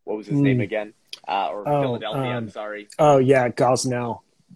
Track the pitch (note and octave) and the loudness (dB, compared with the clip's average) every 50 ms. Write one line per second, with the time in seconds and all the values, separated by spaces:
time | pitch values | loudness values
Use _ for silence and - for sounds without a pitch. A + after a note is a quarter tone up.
0 | - - G#2+ G#2+ G2+ G#2+ D3 C#3+ C#3+ C#3 B2+ A#2+ G#2+ F#2 G#2+ G#2+ G#2+ G#2+ - _ | -10 -8 -8 -8 -6 -4 0 2 2 2 2 0 -2 -2 -4 -6 -6 -6 -12 _
1 | _ - - - - - F#2 G2 F#2+ D2 F2 G#2 G2+ D3 D3 C#3+ C#3 B2+ A#2+ G#2+ | _ -20 -20 -14 -8 -4 -2 -2 -2 -2 -4 -6 -4 -2 0 0 0 -2 -2 -4
2 | G#2+ G#2+ A#2 C#3 C3+ B2 B2 A#2+ A2+ G#2+ - A2+ G#2+ G#2+ G#2 G#2 G#2 - - - | -6 -6 -4 -4 -4 -4 -4 -6 -8 -10 -10 -12 -12 -10 -10 -12 -14 -10 -2 2
3 | D#3 D3 C#3+ C3+ B2+ C3 C3+ C3 B2 A#2+ - - C3+ A#2+ C3 B2 - C3 B2 A#2+ | 4 6 6 6 6 6 6 4 4 2 0 0 2 2 2 2 0 -2 -4 -4
4 | A#2+ A#2 G#2+ - _ _ _ _ _ _ - | -4 -6 -6 -8 _ _ _ _ _ _ -20